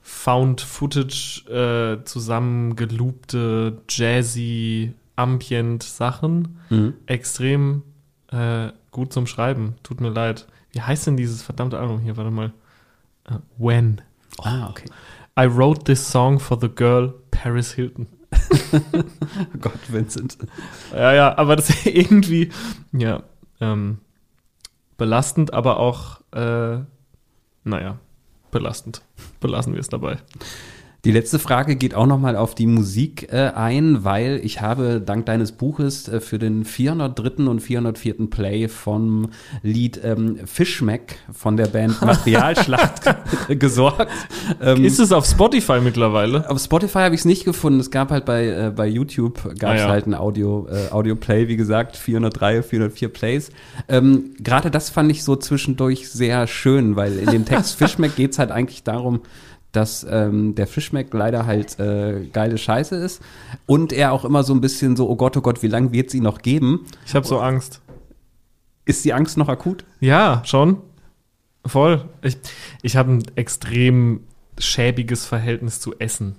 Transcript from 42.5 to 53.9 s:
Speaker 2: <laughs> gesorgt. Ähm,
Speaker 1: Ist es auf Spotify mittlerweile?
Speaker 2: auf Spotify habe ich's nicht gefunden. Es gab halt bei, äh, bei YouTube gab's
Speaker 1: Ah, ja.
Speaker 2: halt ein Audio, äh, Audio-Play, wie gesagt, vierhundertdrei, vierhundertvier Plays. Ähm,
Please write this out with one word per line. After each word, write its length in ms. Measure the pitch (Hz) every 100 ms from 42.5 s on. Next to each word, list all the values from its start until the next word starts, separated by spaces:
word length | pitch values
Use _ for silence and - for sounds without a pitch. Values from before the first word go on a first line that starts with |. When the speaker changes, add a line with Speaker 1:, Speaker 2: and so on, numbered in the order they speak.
| 170 226 - 320 - - - - - -
Speaker 2:
<laughs> 0 | 143
gesorgt. 500 | 135 117 135 - 226 - - - - 175
Ähm, 240 | 131 131
Speaker 1:
Ist 140 | 131 135
es 140 | 220
auf 140 | 180 139
Spotify 540 | - 214 262 - 127
mittlerweile? 720 | 123 120 113 107 107 135 156
Speaker 2:
auf 100 | 139
Spotify 380 | - 160 202 196
habe 160 | 185
ich's 100 | 165
nicht 200 | 175 190
gefunden. 340 | - 175 156 135
Es 140 | 131
gab 180 | 135 135
halt 140 | 147
bei, 220 | 131 117 117
äh, 240 | 90 107
bei 140 | 104 107
YouTube 560 | 110 147 - 120 120 101 92
gab's 20 |
Speaker 1:
Ah, 100 | 107 110
ja. 120 | 104
Speaker 2:
halt 180 | 101 101
ein 60 |
Audio, 520 | 101 98 104 101 104 95
äh, 220 | 98 98
Audio-Play, 540 | 107 110 110 - 107 117
wie 100 | 113
gesagt, 400 | 107 107 120 -
vierhundertdrei, 640 | - 113 113 110 101 113
vierhundertvier 440 | 123 113 107 104 113
Plays. 400 | - 110 135 151 - - -
Ähm, 460 | -